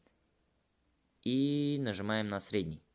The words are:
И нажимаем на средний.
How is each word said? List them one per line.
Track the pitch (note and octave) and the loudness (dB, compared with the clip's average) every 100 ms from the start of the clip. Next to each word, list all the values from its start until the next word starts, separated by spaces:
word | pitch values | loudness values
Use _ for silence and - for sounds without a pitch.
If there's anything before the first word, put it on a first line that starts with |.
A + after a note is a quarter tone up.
| - _ _ _ _ _ _ _ _ _ _ _ | -20 _ _ _ _ _ _ _ _ _ _ _
И | A#2+ C3 C#3+ D3 C#3+ C#3+ | 0 2 2 2 0 0
нажимаем | B2 G2 G#2 A2 G#2+ | -2 -2 0 0 0
на | G2+ | -2
средний. | - G#2 E2 D2+ - | 0 0 -2 -6 -14